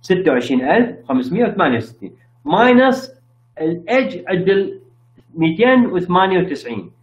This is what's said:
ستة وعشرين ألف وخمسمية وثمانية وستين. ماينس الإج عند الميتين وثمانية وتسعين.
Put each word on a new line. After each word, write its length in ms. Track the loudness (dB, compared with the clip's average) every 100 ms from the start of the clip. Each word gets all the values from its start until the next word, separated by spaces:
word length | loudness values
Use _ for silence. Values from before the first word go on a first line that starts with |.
ستة 320 | -2 0 2
وعشرين 380 | 0 0 -2 2
ألف 280 | 2 2 -4
وخمسمية 420 | -4 -2 -2 -2
وثمانية 320 | -2 0 0 0
وستين. 360 | -6 -14 -20 -20 _ _
ماينس 800 | -4 2 4 6 4 0 -6 -20 _ _ _ -6
الإج 600 | -6 -6 -2 -2 -2 -8 -6
عند 200 | -2 0
الميتين 1400 | 0 -2 -8 _ _ _ _ _ -2 -2 2 4 4 2
وثمانية 520 | 0 0 0 2 0
وتسعين. 520 | -2 -6 -8 -10 -12 _